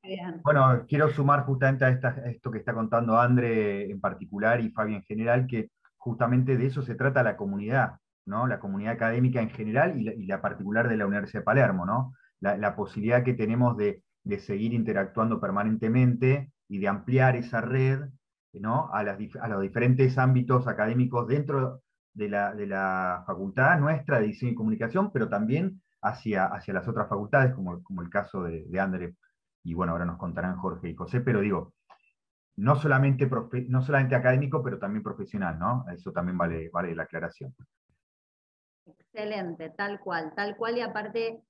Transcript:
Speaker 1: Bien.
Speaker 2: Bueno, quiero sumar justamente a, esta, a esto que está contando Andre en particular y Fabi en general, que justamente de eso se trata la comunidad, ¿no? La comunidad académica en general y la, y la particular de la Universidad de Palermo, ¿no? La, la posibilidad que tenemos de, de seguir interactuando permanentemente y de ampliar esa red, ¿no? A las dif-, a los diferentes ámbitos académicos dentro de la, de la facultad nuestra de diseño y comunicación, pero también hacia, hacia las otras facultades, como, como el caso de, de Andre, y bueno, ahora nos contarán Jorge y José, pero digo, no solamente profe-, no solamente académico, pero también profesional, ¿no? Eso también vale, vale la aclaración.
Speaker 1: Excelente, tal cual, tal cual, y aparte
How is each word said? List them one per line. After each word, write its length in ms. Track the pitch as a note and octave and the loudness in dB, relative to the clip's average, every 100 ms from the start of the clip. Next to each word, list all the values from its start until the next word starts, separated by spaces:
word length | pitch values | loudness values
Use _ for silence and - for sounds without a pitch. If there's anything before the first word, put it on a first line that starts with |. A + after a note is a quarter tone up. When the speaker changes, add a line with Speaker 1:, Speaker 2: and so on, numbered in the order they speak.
Speaker 1:
Bien. 380 | F#3+ F#3 F#3 E3 | -8 -8 -8 -4
Speaker 2:
Bueno, 420 | D3 D3 C3 B2 - | 2 6 6 4 2
quiero 220 | D3 D3+ | 2 2
sumar 340 | - C#3 C#3+ | 2 4 4
justamente 400 | C3 C3 C3+ C3+ | 4 2 2 4
a, 60 | C3 | 4
esta, 180 | B2+ B2 | 4 0
a 220 | B2+ A#2+ | -4 -8
esto 200 | A#2 A#2+ | -8 -6
que 80 | A2 | -6
está 140 | G#2+ | -4
contando 440 | A2+ A2 A#2 A#2 A2+ | -4 0 0 4 4
Andre 720 | B2 B2 A#2+ A2+ G#2 G2+ G2+ | 6 6 4 2 2 0 -4
en 100 | G2 | -4
particular 600 | G2 F2 - G2+ G#2+ A#2+ | -4 -6 -8 0 2 2
y 100 | A2+ | 0
Fabi 240 | A#2 G#2+ | -2 -4
en 80 | G#2 | -4
general, 440 | - G#2+ A2+ B2 B2+ | -6 -4 2 2 2
que 240 | A#2+ G#2+ _ _ _ | -2 -6 _ _ _
justamente 600 | - A#2 A#2+ B2+ B2+ B2+ | -8 -2 2 2 2 2
de 100 | C3 | 0
eso 160 | C3 | -2
se 120 | B2+ | -6
trata 280 | A2+ C#3 C3 | -2 0 2
la 140 | A2+ G2+ | 2 0
comunidad, 640 | G2 G2 G#2 C3 A2 - _ _ - | -4 -4 -2 0 0 -4 _ _ -8
¿no? 200 | G2+ B2 | -2 -2
La 120 | G#2 | -2
comunidad 360 | G2+ G2 G#2+ | -6 -6 -4
académica 460 | A#2 A2+ A#2 B2+ B2 | -2 0 2 2 2
en 80 | A2 | -2
general 480 | - G#2+ A#2 E3+ D3 | -4 -2 2 2 0
y 60 | |
la, 80 | A2 | -4
y 120 | A2+ F#2+ | -6 -6
la 140 | G2 | -4
particular 480 | G#2 - F#2+ A2 A2+ | -4 -6 -2 0 2
de 80 | A2 | 0
la 100 | G2 | 0
Universidad 340 | G2+ F#2+ G#2+ | -2 -4 -4
de 40 | |
Palermo, 400 | G2 B2 A#2 F#2 | 2 4 4 2
¿no? 300 | F2 A2+ C3 - _ _ | -2 -2 -2 -8 _ _
La, 160 | G2 G2+ | -2 0
la 180 | G#2 | -2
posibilidad 480 | G#2 G2+ - G#2+ B2 | -2 -6 -4 2 2
que 120 | B2 | 2
tenemos 420 | A2+ G#2+ A#2 B2 G#2 | 0 0 4 2 4
de, 260 | G#2 G2 _ _ | 0 -2 _ _
de 140 | - G2+ | -8 -8
seguir 340 | - G2+ A2+ | -4 -4 0
interactuando 680 | A#2+ A2+ G2 G2 - A2+ A2+ | 0 0 0 -2 0 0 0
permanentemente 1120 | G2 G2+ G#2+ G#2+ A2+ B2 B2+ A#2+ B2+ C#3 - _ _ | -2 -2 0 0 2 4 4 4 2 2 -2 _ _
y 100 | G2+ | -4
de 100 | G2 | -2
ampliar 480 | G2+ - B2+ B2+ A#2+ | -2 0 4 4 2
esa 240 | A#2 A#2 | -2 -4
red, 400 | A2 C3 C3 C3+ C#3+ - _ _ _ | -2 0 0 0 -4 -14 _ _ _
¿no? 360 | - G#2+ B2+ D#3 | -10 -2 -2 -2
A 100 | G#2 | -2
las 160 | G#2 G2 | -4 -4
dif-, 200 | G#2+ - | -10 -8
a 80 | A2+ | -6
los 120 | G2+ | -4
diferentes 560 | G2 A#2 A#2+ B2+ C3 C3 | -2 2 4 4 4 4
ámbitos 500 | C3 B2+ A#2+ B2+ B2+ | 4 4 4 2 2
académicos 600 | G#2+ G#2+ A#2+ B2 A#2+ G#2+ | -2 0 2 2 0 0
dentro 540 | C#3+ C#3 C#3 B2+ - _ _ _ | 0 0 -2 -2 -6 _ _ _
de 160 | G2+ G#2 | -8 -4
la, 240 | G2+ G2+ | -2 -2
de 120 | G#2 G2+ | -4 -6
la 580 | G2 F#2+ F#2 F#2 F2+ - | -2 -2 -2 -2 -4 -6
facultad 520 | F2+ G2 A2+ C3+ E3+ | -6 -6 2 4 4
nuestra 420 | C#3+ D#3 - C3 | 2 0 0 0
de 60 | G#2+ | 0
diseño 240 | G#2 B2 | -2 -4
y 20 | |
comunicación, 580 | A2+ A2 A2 A2+ F#3 G3+ | -2 -2 -2 -2 0 0
pero 160 | D3 G#2+ | 0 0
también 540 | G2+ A2 C#3+ F#3+ F#3 _ _ | 0 0 0 0 -4 _ _
hacia, 460 | G#2 - A2+ G2 F#2+ | -6 -4 -2 0 0
hacia 260 | G2 - | -2 -6
las 160 | F#2+ A#2 | -6 -4
otras 200 | A2 G#2 | -4 -2
facultades, 460 | G2+ G#2 C#3 B2+ | -4 2 4 4
como, 280 | B2+ F#2 F2 | 2 -6 -8
como 180 | - F#2 | -10 -10
el 80 | F2 | -4
caso 340 | G2+ G2 F#2+ | -4 -4 -6
de, 220 | F2 E2 D#2 | -6 -6 -6
de 140 | F2+ | -2
Andre, 340 | G2 F2+ F2 - _ _ _ _ | -2 -2 -6 -10 _ _ _ _
y 100 | E2+ | -8
bueno, 180 | E2 F2 | -4 -2
ahora 120 | E2+ | -2
nos 140 | F2 E2+ | -4 -6
contarán 380 | F2 E2 F2+ F2+ | -8 -4 -4 -4
Jorge 320 | F#2 F2 E2+ | -6 -6 -10
y 60 | |
José, 260 | D#2+ F2+ B2 | -10 -4 -2
pero 200 | B2+ A2 | 0 2
digo, 340 | G#2 F#2 E2+ _ _ _ _ _ _ _ _ - | 2 -2 -4 _ _ _ _ _ _ _ _ -2
no 200 | G#2+ C#3+ | 2 4
solamente 520 | D3+ C3+ C#3 C3 C3+ | 4 4 4 4 2
profe-, 380 | A#2 - B2 B2+ | 0 -2 -6 0
no 140 | B2+ | 0
solamente 320 | B2+ C#3+ C3 B2+ | 2 2 4 4
académico, 460 | B2+ C3 C#3+ D3+ | 4 4 2 -2
pero 160 | C3 G2 | -2 -4
también 240 | G2 G#2+ | -4 -4
profesional, 560 | G#2 - G2 G#2 F#2 D#2+ | -6 -8 -8 -4 -4 -2
¿no? 260 | F#2 B2+ G2 | -2 -2 -4
Eso 200 | F2 F#2+ | -10 -8
también 260 | F2 F2 F2+ | -4 -2 0
vale, 320 | E2+ E2 D#2+ | 0 -2 -4
vale 220 | F2 F2 | -4 -4
la 80 | E2 | -4
aclaración. 520 | E2 E2 E2+ - C3+ - - _ _ _ _ _ _ _ _ _ _ _ _ | -6 -6 -8 -10 -16 -16 -20 _ _ _ _ _ _ _ _ _ _ _ _
Speaker 1:
Excelente, 840 | _ _ A3 G#3 G#3+ F3+ E3 D#3+ | _ _ -10 -6 -6 -6 -8 -12
tal 300 | - G3+ G3+ | -8 -8 -6
cual, 320 | - E3+ D#3 | -6 -6 -6
tal 220 | - G3+ G#3 | -6 -6 -4
cual, 220 | A3+ A#3+ | -4 -4
y 20 | |
aparte 600 | A3+ G#3+ G#3+ A#3 A3+ A3+ _ | -4 -6 -6 -4 -6 -8 _